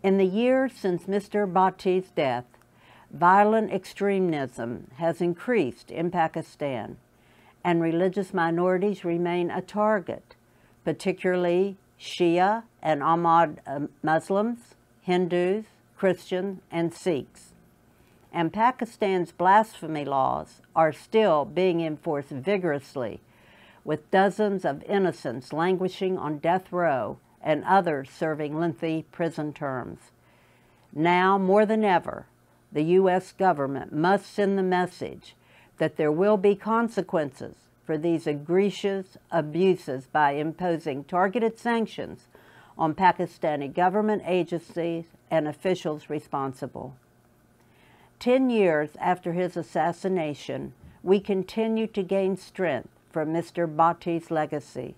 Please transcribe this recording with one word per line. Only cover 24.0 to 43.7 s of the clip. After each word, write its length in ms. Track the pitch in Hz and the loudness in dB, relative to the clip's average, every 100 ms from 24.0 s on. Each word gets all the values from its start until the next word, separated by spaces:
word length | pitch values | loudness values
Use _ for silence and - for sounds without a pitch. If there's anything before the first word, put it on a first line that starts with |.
| - | 0
dozens 520 | 190 302 277 214 196 | 2 2 2 -2 0
of 200 | 165 143 | -4 -6
innocents 680 | - 202 185 151 147 120 - | -2 0 0 -2 -8 -8 -8
languishing 640 | 147 175 185 185 - 190 185 | -4 0 0 -2 -4 -4 -4
on 220 | 151 151 | -4 -4
death 320 | 160 185 185 | 0 0 -2
row 480 | 180 170 131 107 - _ _ | -2 0 0 -2 -8 _ _
and 220 | - 151 | -2 -2
others 460 | - 190 175 143 135 | 4 4 4 -4 -6
serving 460 | - 160 151 147 156 | -6 -4 -4 -4 -2
lengthy 500 | 170 160 165 160 151 | -4 -4 -4 -4 -6
prison 420 | - 165 160 151 | -4 -4 -4 -8
terms. 460 | 139 143 131 - - _ _ _ _ _ _ _ _ _ | -6 -6 -6 -8 -14 _ _ _ _ _ _ _ _ _
Now, 420 | 143 165 180 190 196 | -2 2 4 4 2
more 300 | 190 202 208 | 4 4 4
than 160 | 220 | 2
ever, 440 | 214 170 - - - _ _ _ _ | 2 2 0 -12 -16 _ _ _ _
the 140 | 147 | -4
U 240 | 156 185 190 | 4 4 6
S 220 | 180 180 | 2 -2
government 600 | - 185 151 135 139 - | 0 0 2 -2 -6 -6
must 400 | 147 170 196 196 | -2 2 2 -2
send 240 | - 202 196 | -2 0 0
the 60 | |
message 720 | 185 180 180 - 92 135 - - _ - _ _ | 0 0 -2 -6 -10 -12 -20 -20 _ -20 _ _
that 180 | 156 156 | -4 0
there 160 | 151 | 0
will 260 | 151 202 214 | 2 2 4
be 160 | 202 | 4
consequences 1000 | 196 214 226 233 220 170 180 143 - 117 - _ _ | 2 0 0 0 -4 -2 -2 -2 -8 -16 -16 _ _
for 140 | - 156 | -6 -2
these 280 | 170 165 156 | 0 0 -2
egregious 920 | 147 147 180 202 185 202 196 190 - _ | -6 0 2 2 0 -4 -4 -8 -18 _
abuses 760 | 165 151 156 190 180 - 131 - | -4 -2 2 2 2 -2 -10 -4
by 240 | 151 143 | 2 2
imposing 760 | 143 151 160 180 165 160 135 | 2 -4 -4 -2 -2 -4 -8
targeted 540 | 147 180 190 226 226 226 | -4 0 2 2 -2 -2
sanctions 720 | 240 233 220 - - - _ - - - - - | -2 -2 -2 -6 -12 -12 _ -20 -20 -20 -20 -4
on 160 | 160 | -4
Pakistani 800 | 151 185 170 175 - 165 147 139 | 0 -2 -2 -6 -4 -4 -4 -6